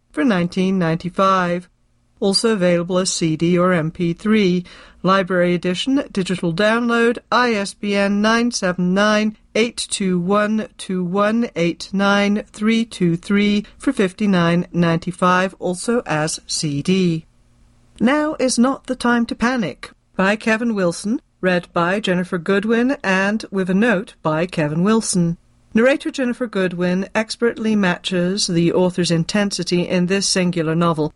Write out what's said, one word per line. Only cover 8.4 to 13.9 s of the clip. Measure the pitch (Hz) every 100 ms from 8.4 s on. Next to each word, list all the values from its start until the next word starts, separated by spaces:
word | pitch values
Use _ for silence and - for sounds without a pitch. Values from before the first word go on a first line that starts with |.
| 240
seven | 233 185 180 180
nine | 190 208 214 214 214 _
eight | 214 233 -
two | - - 190 180
one | 175 202 208 220 - -
two | - 185
one | 180 190 208 226 233
eight | - 170 165 -
nine | 190 202 202 202 208 -
three | - 214 226
two | 226 - 175 170
three | - 202 208 208 - -
for | -